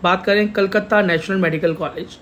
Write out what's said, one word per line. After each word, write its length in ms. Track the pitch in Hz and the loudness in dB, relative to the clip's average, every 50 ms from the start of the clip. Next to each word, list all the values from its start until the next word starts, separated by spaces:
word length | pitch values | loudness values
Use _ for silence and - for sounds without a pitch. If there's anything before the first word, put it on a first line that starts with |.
| - | 0
बात 220 | 175 185 185 185 | 0 0 0 2
करें 280 | 208 202 208 214 208 208 | 0 2 2 2 0 0
कलकत्ता 500 | 208 196 190 196 208 202 - 214 208 196 | 0 0 0 0 -2 0 2 2 2 4
नेशनल 340 | 180 165 160 - - 190 | 2 0 0 -2 -2 -2
मेडिकल 380 | 190 180 160 160 156 170 165 165 | 0 0 0 0 0 0 0 0
कॉलेज, 320 | 160 160 143 - 160 - - - - | -2 -6 -8 -8 -10 -12 -12 -16 -20